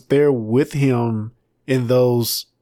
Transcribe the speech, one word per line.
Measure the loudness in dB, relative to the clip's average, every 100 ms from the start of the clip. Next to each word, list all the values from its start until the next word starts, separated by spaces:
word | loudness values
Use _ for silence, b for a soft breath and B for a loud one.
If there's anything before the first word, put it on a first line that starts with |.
| 0
there | 2 2
with | 0 0 0 0
him | 0 0 0 -2 -4 -8 -16 _ _ -4
in | -2 0
those | 2 2 0 -2 -6 -10 _